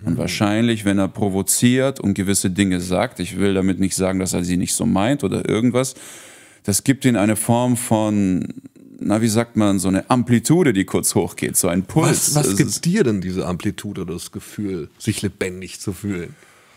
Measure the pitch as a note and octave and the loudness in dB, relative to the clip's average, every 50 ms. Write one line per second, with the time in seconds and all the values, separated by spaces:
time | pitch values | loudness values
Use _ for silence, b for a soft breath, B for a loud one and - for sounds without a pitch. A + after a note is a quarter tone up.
0 | F#2+ G#2 E2+ - D#2 F2 - - G#2+ G2+ G#2 A2 A#2 A#2+ A2+ G#2+ G#2 G#2 G2 G2+ | -4 -4 -2 -2 -2 -4 -2 0 0 0 2 2 2 0 0 0 0 0 0 0
1 | G2 F#2 - - G#2+ G2+ F#2 G2 F#2+ - - - B2 A#2+ B2+ C3 C3 C#3 C3+ - | 0 -2 -2 -2 -2 0 0 0 0 0 0 4 4 4 4 4 2 0 -2 -2
2 | - G2+ G2 G2+ F#2+ F#2+ G2 - - G2 F2+ G2+ G2+ F#2+ F2+ E2+ F2 F2+ F2+ F2+ | -2 0 0 0 0 0 0 0 0 0 2 2 2 2 2 -2 -2 -2 0 0
3 | A2+ C3 - - F2+ F2 F#2 F#2 G2 G2+ F#2+ F#2+ F#2+ G2 F#2 F#2+ F#2+ F#2 - - | 0 -2 -4 -8 -8 -6 -2 -2 0 0 2 2 0 0 0 0 -2 -2 0 0
4 | F#2+ F#2 F#2+ F#2+ F#2+ F2+ F#2 F2+ F2 F2 F2+ F2 - - - - F2+ F#2 F#2 F#2 | 0 0 0 -2 -2 -2 -2 -2 0 0 0 0 0 -2 -2 -2 0 0 2 2
5 | G2+ B2 C#3+ C#3+ - F#2+ G2 F#2+ - - - G#2+ A#2+ B2 A2+ B2 C3 B2+ - B | 2 0 0 0 0 -2 -2 -2 -2 0 0 2 2 2 2 2 -2 -2 -6 B
6 | B B B B B B B B B B B B B - G2+ - - - C3 C3+ | B B B B B B B B B B B B B -2 -2 0 2 0 0 2
7 | - B2+ A#2+ F#2+ G2+ A2 A2 G#2 - - A#2 A#2+ B2 B2 B2 A#2 - - A#2 G#2+ | 2 2 2 4 2 2 0 0 0 0 2 2 2 2 0 -2 0 0 0 2
8 | G#2+ G#2+ G#2 G#2 G2+ F#2 F#2 F2 - - - - - - _ - - - - - | 2 2 2 2 2 2 0 0 -2 -6 -10 -14 -16 -20 _ -20 -20 -20 -14 -8
9 | - - G#2+ A2 A2+ A2+ G#2 A#2 A#2 A#2 - A2 G#2 G2+ G2 F#2+ F2 F#2+ F#2+ F#2+ | -4 -2 0 2 2 2 2 2 0 2 0 2 2 4 2 2 2 2 0 0
10 | - - C3 B2 A2+ - A#2+ A2 G#2+ - D#3 F3 F3+ C3+ G2+ G2 F#2 - - F2+ | 2 2 0 0 4 4 2 2 4 4 4 4 4 4 4 2 0 2 0 0
11 | D#2 - - G#2+ E2+ E2+ - - - - - - - F2+ E2+ F#2 F#2 - - D#3 | 0 2 2 2 0 0 -4 -6 -6 -2 -2 0 0 2 0 0 -2 0 0 2
12 | - C#3+ - - - - - D3 D3 - G2 F#3+ C#3 A2 G2+ - - E3+ F3+ A3+ | 2 2 2 2 0 2 2 2 2 2 2 0 0 0 -2 -2 -2 0 2 2
13 | F#3+ A#2 G#2+ F#2+ F2+ F#2 F2+ F#2 C2+ F2 F2+ E2 - G#2 F#2 - - G#2 F#2+ F#2+ | 2 2 0 0 -2 -4 -4 -4 -4 -4 -6 -4 -4 -6 -6 -6 -10 -10 -8 -8
14 | F2+ E2+ E2+ F2 - - - G2+ - - - - G#2 G2 F#2+ E2+ C#2+ - _ _ | -8 -8 -8 -10 -10 -12 -14 -16 -16 -12 -10 -8 -6 -6 -6 -6 -8 -10 _ _
15 | - A2+ G2 - - G2 - - G2+ F#2+ F2+ F#2 F#2 F2 - - - G#2+ F#2 - | -4 -4 -4 -2 -4 -6 -4 -4 -6 -6 -6 -10 -14 -14 -14 -10 -8 -8 -8 -6
16 | - G2+ G2 F2 E2+ - - b b b b b b b b | -6 -6 -4 -4 -6 -10 -14 b b b b b b b b